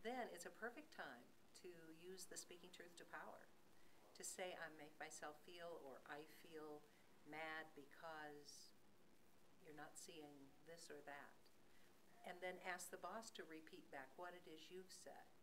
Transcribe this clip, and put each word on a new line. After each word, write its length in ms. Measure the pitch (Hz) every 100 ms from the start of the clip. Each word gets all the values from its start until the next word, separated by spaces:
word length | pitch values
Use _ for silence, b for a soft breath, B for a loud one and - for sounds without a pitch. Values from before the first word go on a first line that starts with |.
then 240 | 220 254 208
it's 120 | 175 180
a 60 |
perfect 400 | - 226 269 294
time 320 | - 160 123 127 - - -
to 80 | 185 170 160 160
use 240 | 175 185 -
the 100 | -
speaking 340 | - 175 180
truth 240 | - 175 170
to 80 | 165
power, 420 | 156 185 - - - - - B B - -
to 60 |
say, 340 | 185 - 180 175
"I 120 | 160 156
make 240 | 151 -
myself 400 | 156 - 151 147 -
feel," 340 | 175 170 160 139
or, 160 | 123 -
"I 180 | 147 156 -
feel 400 | 156 160 151 151 147 B B - 147
mad 480 | 151 160 156 156
because 1000 | 143 139 - 165 156 151 147 147 - - - - - - - - - - -
you're 160 | 165 151
not 180 | 147 -
seeing 560 | - 165 147 143 135 - 160
this 240 | 165 -
or 100 | 147
that." 360 | 147 143 120 - - - B B B B B - -
And 160 | 180
then 180 | 185 180
ask 300 | 185 180 -
the 80 | 180
boss 340 | 180 214 220
to 120 | - 160
repeat 440 | 160 160 180 -
back 280 | 143 131 -
what 160 | 175
it 120 | 180 170
is 240 | 156 156
you've 220 | 180 185
said 380 | - 139 127 - -